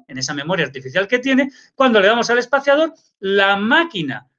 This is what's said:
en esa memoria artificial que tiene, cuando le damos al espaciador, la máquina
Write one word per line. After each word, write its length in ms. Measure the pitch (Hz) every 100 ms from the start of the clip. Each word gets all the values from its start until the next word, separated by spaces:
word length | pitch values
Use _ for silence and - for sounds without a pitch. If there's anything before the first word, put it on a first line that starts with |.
| -
en 100 | 131
esa 160 | 131
memoria 320 | 143 151 185 135
artificial 420 | 135 131 165 196
que 120 | 254
tiene, 320 | 269 262 285 - _ -
cuando 240 | 262 214
le 80 | 190
damos 240 | 233 226
al 80 | 240
espaciador, 540 | 240 277 277 285 320 - _ -
la 380 | 196 196 196 202
máquina 680 | 214 311 330 185 147 110 _